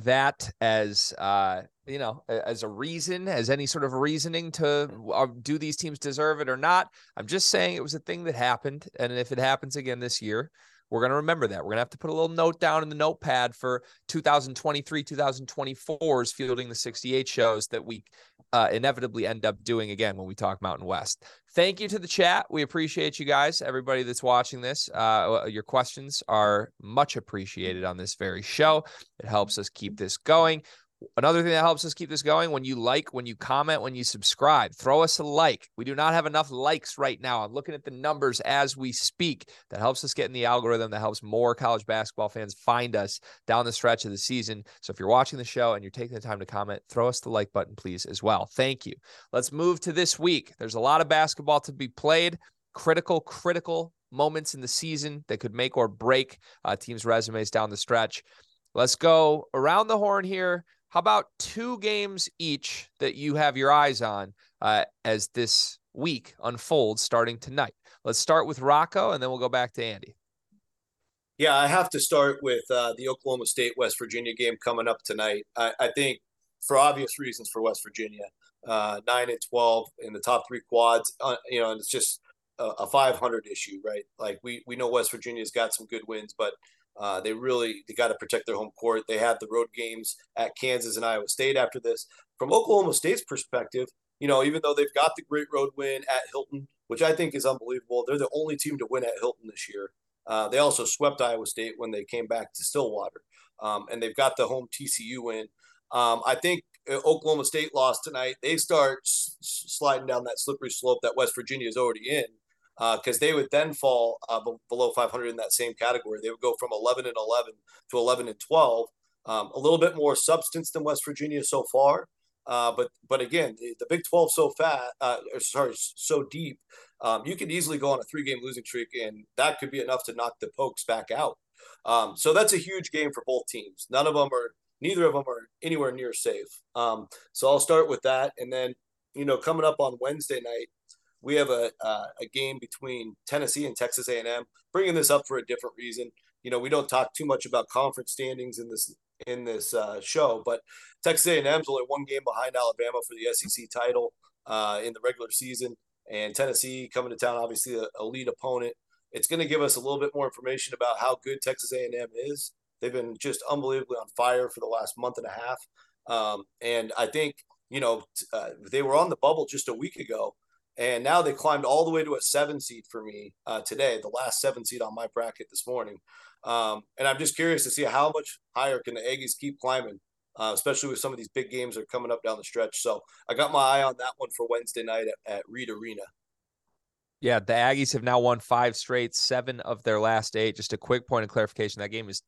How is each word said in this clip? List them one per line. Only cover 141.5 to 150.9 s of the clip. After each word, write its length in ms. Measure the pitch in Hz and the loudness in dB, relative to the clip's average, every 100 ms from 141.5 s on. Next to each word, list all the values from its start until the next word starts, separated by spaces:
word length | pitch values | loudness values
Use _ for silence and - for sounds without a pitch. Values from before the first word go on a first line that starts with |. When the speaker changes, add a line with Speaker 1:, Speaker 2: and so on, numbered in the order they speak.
Speaker 2:
a, 200 | 120 117 - | 2 0 -2
uh, 240 | 110 107 104 - | -4 -2 -6 -12
a 60 | 117 | -8
game 320 | 135 135 135 | -4 -4 -6
between 560 | 120 - 135 123 113 104 - | -12 -12 -10 -10 -10 -16 -6
Tennessee 400 | 143 131 147 147 | -2 -2 -2 -4
and 80 | 113 | -2
Texas 340 | 120 - 127 | -2 -2 -4
A 80 | 120 | -4
and 100 | 113 | -4
M. 180 | 120 120 _ _ | -6 -8 _ _
Bringing 220 | 185 190 170 | 0 2 2
this 160 | 143 | 4
up 120 | 143 - | 4 2
for 100 | 131 | -6
a 80 | 117 | -4
different 300 | 120 123 117 | -6 -8 -12
reason. 320 | 120 113 120 - _ _ | -12 -10 -10 -14 _ _
You 80 | 123 | -4
know, 100 | 123 | -4
we 100 | 127 | 0
don't 200 | 147 - | 0 2
talk 240 | 131 123 | 2 0
too 120 | - 151 | -2 -2
much 200 | 135 127 | -2 0
about 220 | 120 107 | -2 0
conference 440 | 127 135 131 123 | 0 0 -2 -8
standings 440 | - 131 127 127 113 | -6 -6 -6 -10 -10
in 120 | 117 | -10
this, 260 | 110 - - _ - - | -6 -6 -8 _ -14 -8
in 160 | 123 | -6
this, 300 | 120 110 - | -6 -6 -2
uh, 260 | 113 107 104 | -2 -2 -4
show, 400 | - 156 143 110 120 | -4 2 2 2 -2
but 160 | 117 - - - | -4 -6 -20 -20